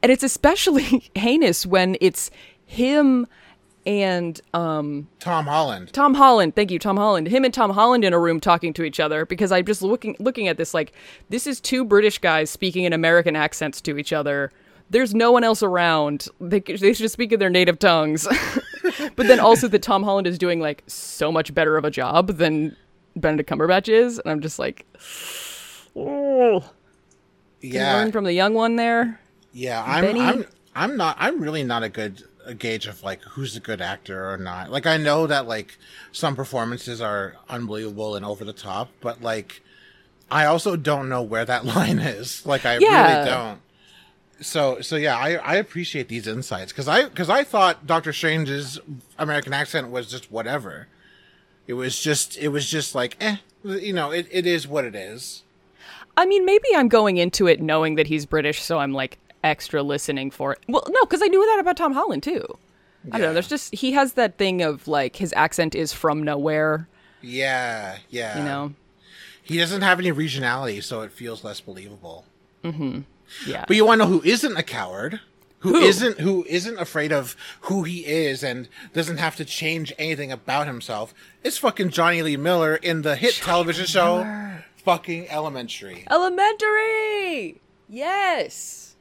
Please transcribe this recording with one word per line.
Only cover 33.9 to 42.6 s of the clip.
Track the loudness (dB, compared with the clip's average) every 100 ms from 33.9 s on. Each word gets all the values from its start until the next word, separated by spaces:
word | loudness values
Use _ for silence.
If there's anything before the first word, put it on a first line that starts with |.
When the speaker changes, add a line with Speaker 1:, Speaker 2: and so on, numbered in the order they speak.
| -10 -10 -10 -8
Speaker 2:
or | -8
not. | -10 -10 -8
Like, | -4 0
I | 0
know | 2 2 2
that, | 0 -2
like, | -8 -8 -18 -20 -20 -18
some | -6 -4 -4
performances | -6 -4 -4 -6 -10 -8
are | -4 -4 -6 -12 -14
unbelievable | -10 -8 -8 -8 -8 -6 -6
and | -8
over | -10
the | -10
top, | -14 -10 -8 -8 _
but, | -10 -8
like, | -6 -6 -8 -20 _ _ -20 _ _ _ _
I | 2 4
also | 4 0 -2
don't | 0 -2 0
know | -4
where | -2 -4 0
that | -2 0
<laughs> | 0
line | 2 0
is. | -2 -6 -10 -10 -2
Like, | 0